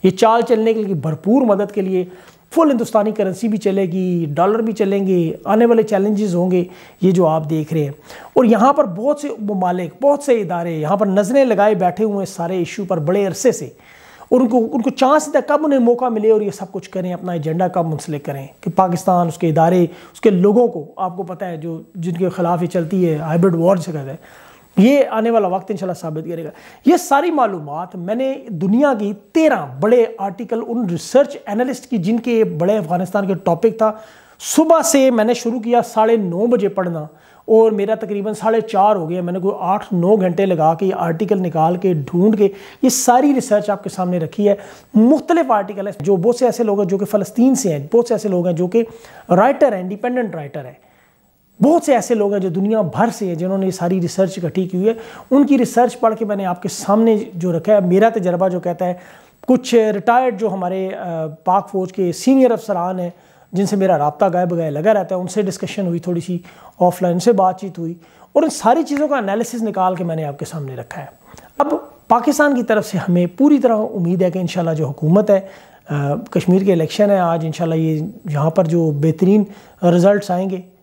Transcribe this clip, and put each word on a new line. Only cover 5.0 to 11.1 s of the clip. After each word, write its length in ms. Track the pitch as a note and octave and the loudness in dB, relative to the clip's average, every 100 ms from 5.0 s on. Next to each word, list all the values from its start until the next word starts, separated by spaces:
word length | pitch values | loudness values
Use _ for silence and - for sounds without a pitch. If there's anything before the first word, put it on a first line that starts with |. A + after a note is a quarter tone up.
| F#3+ F3+ E3 - - | 0 0 0 -4 -2
आने 200 | G#3+ A#3 | 2 4
वाले 160 | A3+ | 2
चैलेंजेस 520 | A3 G3+ G3+ G#3 G#3 | 2 0 0 0 0
होंगे, 360 | F3 F#3 F3+ F3 - - _ | 0 0 0 -2 -10 -20 _
ये 100 | F#3 | 2
जो 120 | F#3 | 4
आप 180 | E3+ D#3+ | 2 0
देख 300 | D3+ D#3+ D3+ | -2 -4 -2
रहे 120 | D#3+ | -4
हैं। 100 | C#3+ C3+ - - - - | -4 -6 -18 -20 -2 2
और 100 | B3 | 4
यहाँ 260 | A3 B3 | 4 4
पर 140 | C#4 C4 | 4 0
बहुत 340 | E3+ B3 D4 | -2 -4 -2
से 160 | C#4+ A#3 | -6 -8
ममालिक, 520 | G#3 G3+ F3+ F3+ E3+ - | -6 -2 -2 -2 -6 -2
बहुत 220 | C#4 C#4+ | 0 0
से 100 | C#4+ | 0
इदारे 440 | A#3 F#3 F3 F3 D#3+ | 0 0 -4 -4 -4
यहाँ 180 | D3+ F#3+ | -2 0
पर 120 | |
नज़रें 360 | G3+ | 2